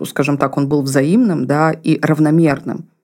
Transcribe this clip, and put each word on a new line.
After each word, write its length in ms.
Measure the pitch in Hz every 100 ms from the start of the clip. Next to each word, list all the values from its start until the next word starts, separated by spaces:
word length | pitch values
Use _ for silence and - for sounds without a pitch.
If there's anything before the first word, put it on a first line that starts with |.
| -
скажем 320 | - 143 143
так, 200 | 135 143
он 100 | 139
был 140 | 147
взаимным, 640 | 139 135 147 226 233 160 127
да, 240 | 147 160
и 280 | 156 - 151
равномерным. 880 | - 156 151 165 160 139 120 - - _